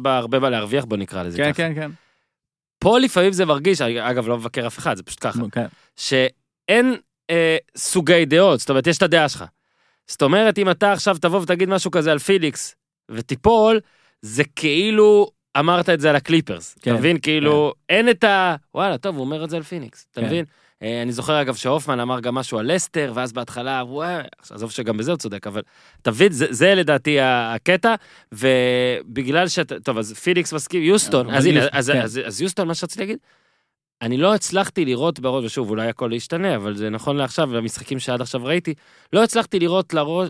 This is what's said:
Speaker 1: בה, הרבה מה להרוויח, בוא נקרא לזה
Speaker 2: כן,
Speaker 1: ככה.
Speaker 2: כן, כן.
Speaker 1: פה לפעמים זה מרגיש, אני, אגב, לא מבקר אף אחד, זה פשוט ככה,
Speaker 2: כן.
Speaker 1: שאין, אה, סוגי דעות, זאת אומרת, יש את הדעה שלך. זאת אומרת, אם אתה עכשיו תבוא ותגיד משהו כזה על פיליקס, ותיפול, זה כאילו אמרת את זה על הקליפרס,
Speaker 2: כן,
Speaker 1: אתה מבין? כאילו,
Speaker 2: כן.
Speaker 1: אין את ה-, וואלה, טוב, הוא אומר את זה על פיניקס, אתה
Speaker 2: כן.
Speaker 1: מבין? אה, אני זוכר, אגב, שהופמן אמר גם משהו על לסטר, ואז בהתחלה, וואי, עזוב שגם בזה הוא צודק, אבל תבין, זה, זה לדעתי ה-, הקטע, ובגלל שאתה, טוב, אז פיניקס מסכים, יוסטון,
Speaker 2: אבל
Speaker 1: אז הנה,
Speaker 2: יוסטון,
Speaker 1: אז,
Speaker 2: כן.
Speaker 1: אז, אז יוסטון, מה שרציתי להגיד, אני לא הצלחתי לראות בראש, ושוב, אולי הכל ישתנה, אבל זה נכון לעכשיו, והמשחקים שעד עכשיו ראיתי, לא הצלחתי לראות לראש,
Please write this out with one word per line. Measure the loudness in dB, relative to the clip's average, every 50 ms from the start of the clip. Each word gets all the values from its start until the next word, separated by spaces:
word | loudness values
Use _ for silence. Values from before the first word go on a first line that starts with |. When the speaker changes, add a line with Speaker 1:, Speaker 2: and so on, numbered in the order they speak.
Speaker 1:
בה, | 0 0 0
הרבה | 0 0 0 0 0
מה | 2 2
להרוויח, | 0 -2 -2 -2 -2 -2 -2
בוא | -2 -4
נקרא | -4 -4 -6 -8 -8 -8
לזה | -6 -4
Speaker 2:
כן, | -2 -2 -2 0
Speaker 1:
ככה. |
Speaker 2:
כן, | -2 -4 -4 -4
כן. | -6 -8 -10 -12 -18 _ _ _ _ _ _ _ _ _ _ _ _ _ _ _ _
Speaker 1:
פה | 4 4 6 6
לפעמים | 4 4 4 4 4 4 2
זה | 2 2
מרגיש, | 2 2 2 2 0 2 2
אני, | 0 -2 -2 -2 -2 -2
אגב, | -2 -2 0
לא | -2 -2
מבקר | -2 -4 -6 -6 -6 -6
אף | -6 -8 -6
אחד, | -4 -4 -4
זה | -4 -8
פשוט | -14 -12 -6
ככה, | -6 -4 -4 -4 -6 -4
Speaker 2:
כן. | -4 -6 -6 -6 -10 _ _ _ _
Speaker 1:
שאין, | -12 -6 -2 0 2 0 0 -2 _ _ _ _ _ _ 2 4 4 4 2 0 -4 -8 _ _ _ _ -2
אה, | 0 2 2 2 0 -2 -4 _ _
סוגי | -8 -6 -2 -2 0 4 6 6 6 6
דעות, | 4 4 6 6 6 4 2
זאת | 0 0
אומרת, | 0 2 2
יש | 2 2
את | 2 2
הדעה | 2 4 2 2 0
שלך. | -2 -8 -12 -16 _ _ _ _ _ _ _ _ _ _ _
זאת | -18 -4 0
אומרת, | 2 2 4 4 4 2 2
אם | 2 0 0
אתה | 2 2 2 2
עכשיו | 2 2 0 0 0 2
תבוא | 0 0 2 0
ותגיד | 0 0 0 0 0 0
משהו | 0 -2 -2 0
כזה | 0 0 2 2
על | 0 0
פיליקס, | 2 0 2 2 2 -2 -4 -6 -12 -12 -14 _ _ _ _ _ _ -12
ותיפול, | -10 -10 -6 -6 -8 0 2 4 4 6 6 4 4 2 0 _ _ _ _ _ _ _
זה | -16 -6 -2 -2 -2 -2 _
כאילו | -4 -2 0 2 2 2 2 4 6 6 6 6 6 4 2 _ _ _ _ -2 0
אמרת | 2 2 2 2 2 2
את | 0 2
זה | 4 2
על | 2
הקליפרס, | 2 2 2 0 0 0 -2 -10 -10 -12 -18 -20 _
Speaker 2:
כן, | -2 0
Speaker 1:
אתה | 0 2
מבין? | 2 2 0 0
כאילו, | 0 -2 0 2 2 2 4 4 2 0 -2 -6 _
Speaker 2:
כן. | 0 2
Speaker 1:
אין | 2 4 2
את | 2 2 2
ה-, | 2 4 2 2 0 -2 -4 -10 _ -4
וואלה, | -2 -2 -2 -2
טוב, | -2 -4 -6 -6
הוא | -4 -6
אומר | -6 -6 -6 -6
את | -6
זה | -8
על | -8 -8
פיניקס, | -10 -12 -12 -12 -14 _ -20 _ _
אתה | _ -6
Speaker 2:
כן. | -4
Speaker 1:
מבין? | -2 -2 -4 -4 -6 _ _ _ _ _ _ -8
אה, | -6 -6 -4
אני | -4 -4
זוכר, | -6 -4 -2 0 0 0
אגב, | 0 -2 -4
שהופמן | -4 -2 -2 -2 0 0 -2 -2 -2
אמר | -2 -2 -4 -4
גם | -4 -4 -4
משהו | -4 -6 -4 -6 -4
על | -2 -2 -2
לסטר, | -2 -2 -4 -4 -4 -4 -4 -4
ואז | -6 -6 -6 -8
בהתחלה, | -10 -10 -10 -10 -8 -6 -4 -4 -6 -6
וואי, | -6 -8 -8 -6 -6 -6 -8 -10 -12 -20 _ _ -20
עזוב | -12 -12 -10 -10
שגם | -8 -6 -4 -4 -4
בזה | -2 -2 -4
הוא | -4
צודק, | -4 -6 -10 -10 -10 -12
אבל | -10 -10 -10 -10 -12 _ _ _ -20 _ _
תבין, | _ -4 2 4 4 4
זה, | 4 2 -2 -2
זה | 2 4 4 6 6
לדעתי | 4 4 2 2 0 2 2 2 2
ה-, | 4 4 2 2 0 -2 -4
הקטע, | -2 0 0 2 2 2 0 0 0 -6 -16 -20 -20 _ _
ובגלל | -8 0 2 4 4 4 2 2 2 2 0 0 -2 -4 -8 -8 -8 -6 -4 0 0 2 0
שאתה, | 0 0 -4 -4 -4 -6 -6
טוב, | -4 -4 -4
אז | -4 -4 -6 -10
פיניקס | -6 -2 0 0 0 0 -2 -6
מסכים, | -8 -6 -4 -4 0
יוסטון, | 2 4 4 2 2 2 2 0 2
Speaker 2:
אבל | 2 2
Speaker 1:
אז | 2 4
הנה, | 4 4 4
Speaker 2:
יוסטון, | 2 2 0 -2
Speaker 1:
אז, | 0 2
Speaker 2:
כן. | 0 0
Speaker 1:
אז, | 0 -2 -4 -6 -8
אז | -8 -6 -4
יוסטון, | -4 -4 -2 -2 -4
מה | -4 -4
שרציתי | -6 -6 -8 -8 -8
להגיד, | -6 -8 -8 -10 _ _ _ _ _ _ _ _ _ _ _ _ _ _ _ _
אני | -6 -4 0
לא | 2 2 2 2
הצלחתי | 2 -2 -2 0 0 0 0 -2 -2 0
לראות | 0 0 0 0 -2 -2 -2
בראש, | -4 -2 -2 -2 -4
ושוב, | -4 -4 -4 -4 -2
אולי | -2 -2 -2
הכל | -4 -4 -4 -4 -4 -4
ישתנה, | -6 -6 -6 -6 -2 -2 -2 -2
אבל | -2 -4 -6 -6
זה | -4 -6 -6
נכון | -6 -4 -4 -4 -2
לעכשיו, | -2 -4 -4 -2 -2 -2 -2
והמשחקים | -2 -4 -4 -6 -8 -10 -10 -8 -8 -8
שעד | -4 -4 -4 -4
עכשיו | -6 -6 -8 -8 -4
ראיתי, | -2 -2 -2 -2 -6 -8 -8 _ _ _ _ _ _ 2
לא | 2 2
הצלחתי | 2 2 -2 -2 0 -2 0
לראות | 0 2 0 0 -2 0 -2
לראש, | -2 -2 0 -2 -2 -4